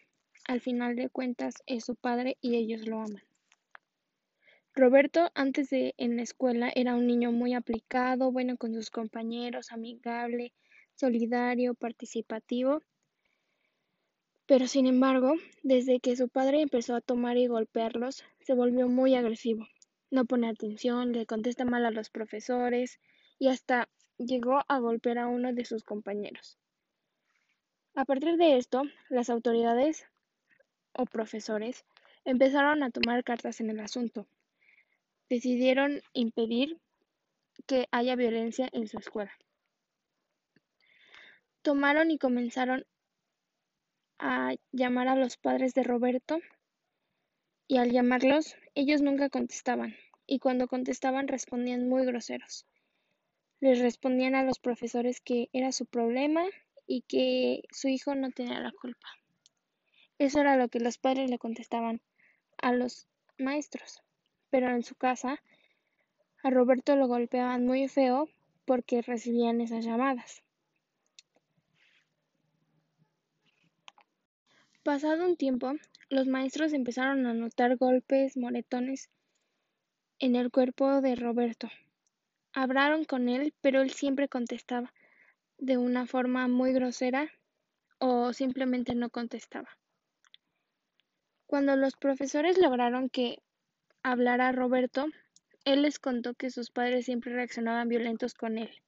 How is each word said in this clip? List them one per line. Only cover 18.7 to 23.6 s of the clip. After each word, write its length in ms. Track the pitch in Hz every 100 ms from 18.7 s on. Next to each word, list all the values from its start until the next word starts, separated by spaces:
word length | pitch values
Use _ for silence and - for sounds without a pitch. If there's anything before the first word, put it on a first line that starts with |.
| 247 247
muy 280 | 247 262 254
agresivo. 500 | 233 226 233 220 220 _ _ _ -
No 140 | 262
pone 240 | 247 247 233
atención, 640 | 214 214 214 247 240 247
le 140 | 233 220
contesta 380 | 220 240 240
mal 200 | 247 240
a 60 | 233
los 200 | 220 220
profesores 880 | 226 214 214 233 247 247 240 254 - _ _ _ -
y 80 | 262
hasta 400 | 254